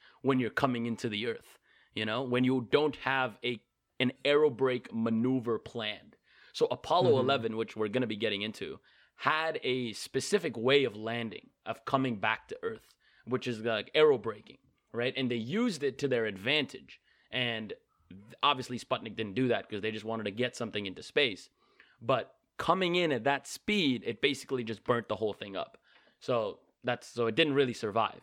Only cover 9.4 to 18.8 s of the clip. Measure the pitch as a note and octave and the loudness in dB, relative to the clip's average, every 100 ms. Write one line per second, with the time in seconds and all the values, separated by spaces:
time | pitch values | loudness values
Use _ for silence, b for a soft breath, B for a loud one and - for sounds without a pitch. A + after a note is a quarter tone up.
9.4 | D#3+ D#3 B2 B2+ A#2+ G#2 - C3+ - G3+ | -2 -4 -2 -2 -2 -6 -6 -6 0 0
10.4 | E3 A#2 A#2+ C#3+ B2+ G#2 G#2+ A#2 A2+ F#2+ | 0 -2 2 4 4 -2 -6 -4 -6 -8
11.4 | - _ - A2+ - C3+ C3 G#2+ G#2+ G#2+ | -16 _ -10 -10 0 0 0 0 0 0
12.4 | - - F#2 F2+ - _ b b - B2 | -4 -6 -6 -6 -14 _ b b -4 -4
13.4 | B2+ A2 A2+ G#2+ G2+ D3+ D#3 B2 A2 G#2+ | -2 -4 -2 -2 0 6 6 6 0 -8
14.4 | - C#2 _ _ _ A2+ B2 B2+ C3 A#2+ | -14 -20 _ _ _ -4 -2 0 -2 0
15.4 | A2+ G3 B3 D#3 C3+ B2+ C#3 B2 A2 F#2+ | -2 0 0 0 -4 -2 0 0 0 -2
16.4 | G#2+ D3+ C3+ - - - b b b B2+ | 0 0 0 -8 -18 -20 b b b -4
17.4 | B2 A2+ G#2 F2+ _ _ _ F#2+ G#2+ - | -4 -4 -6 -12 _ _ _ -20 -20 -2
18.4 | C#3 C3 B2 A#2+ | 0 0 -4 -8